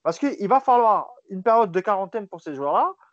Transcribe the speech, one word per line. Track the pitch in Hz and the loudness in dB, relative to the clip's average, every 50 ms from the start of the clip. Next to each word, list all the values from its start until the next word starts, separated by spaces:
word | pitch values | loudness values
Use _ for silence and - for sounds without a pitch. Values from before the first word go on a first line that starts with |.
| - | -6
Parce | 156 170 - | -6 -4 -2
qu'il | 285 285 - - 202 185 | -4 -4 -4 -4 -2 0
va | 247 269 | 0 2
falloir | - - 247 240 233 220 202 170 143 - - - _ - | 2 2 2 4 4 4 2 0 -2 -6 -12 -20 _ -14
une | 196 185 | -14 -4
période | 185 233 220 233 233 190 | 0 2 2 2 2 2
de | 160 190 | 0 -2
quarantaine | 185 220 202 190 196 180 - 226 202 - | -2 -2 -2 -2 -4 -6 -8 -10 -10 -12
pour | - 170 | -14 -16
ces | - 165 147 | -12 -12 -10
joueurs-là. | 135 139 143 165 214 294 370 381 - _ _ | -6 -4 -2 0 0 0 -2 -4 -8 _ _